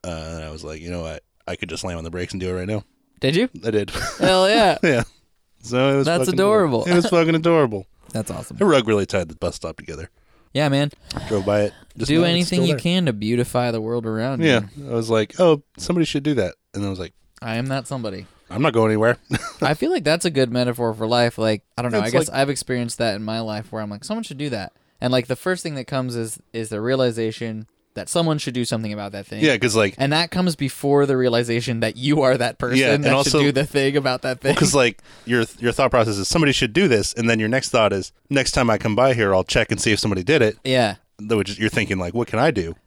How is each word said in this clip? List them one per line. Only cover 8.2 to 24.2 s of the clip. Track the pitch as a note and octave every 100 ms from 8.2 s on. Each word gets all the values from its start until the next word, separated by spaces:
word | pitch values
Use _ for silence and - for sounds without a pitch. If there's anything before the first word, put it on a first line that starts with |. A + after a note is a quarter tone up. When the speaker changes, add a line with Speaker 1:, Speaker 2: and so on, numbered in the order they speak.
| -
Speaker 2:
awesome. | - - -
Speaker 1:
The | G3
rug | C#3+ A2
really | G#2+ F#2+
tied | G2 E2
the | D#2+
bus | F2 -
stop | E2 D#2+
together. | - D#2 E2 _ _ _ _
Speaker 2:
Yeah, | C3 D3
man. | C#3 C#3+ - - - -
Speaker 1:
Drove | G#2+ G2
by | G#2
it. | G#2 - - -
Just | A2+
Speaker 2:
Do | D#3
Speaker 1:
now, | F3
it's |
Speaker 2:
anything | F3 E3+ F3+
Speaker 1:
still | F3
Speaker 2:
you |
Speaker 1:
there. | C#3
Speaker 2:
can | E3+ F#3 E3
to |
beautify | G#2+ G#2+ A#2+ A#2+ B2 B2
the | A2+
world | A2 A#2+ A2+
around | A2 B2 C#3
Speaker 1:
Yeah. | D#3+ A#2+ G#2 -
Speaker 2:
you. | C#3
Speaker 1:
I |
was | A#2 A2+
like, | A2+ G#2+ -
"Oh, | F3+ D3 _ -
somebody | - F3+ D#3
should | D3
do | C#3+ C3+
that." | F2+ - _
And | G2 G2+
I |
was | F#2
like, | E2+ _ _ _
Speaker 2:
I | A#2 A2+
am | C3
that | C3+ A#2
somebody. | C3+ A2 F#2+ F#2 _ _
Speaker 1:
"I'm | G2+
not | D3+
going | A2+ A2
anywhere." | G#2+ A2+ - _ -
<laughs> | - -
Speaker 2:
I | C#3+
feel | D3+ D4+
like | F4+
that's | D3 E3+ F3+
a |
good | C3+ B2+
metaphor | B2 B2 A#2 A#2
for | G#2+ A2+
life. | A#2+ A#2+ -
Like, | A2 G#2 _ -
I |
don't | A#2+
know. | A2
Speaker 1:
It's | G#2+
Speaker 2:
I |
guess | B2+ A#2
Speaker 1:
like | C3+
Speaker 2:
I've | C#3
experienced | C3+ - B2 A#2 -
that | A#2 G2+
in |
my | A2 A2+
life | A2+ G#2+ A2
where | A2
I'm | G#2
like, | G#2
"Someone | - A3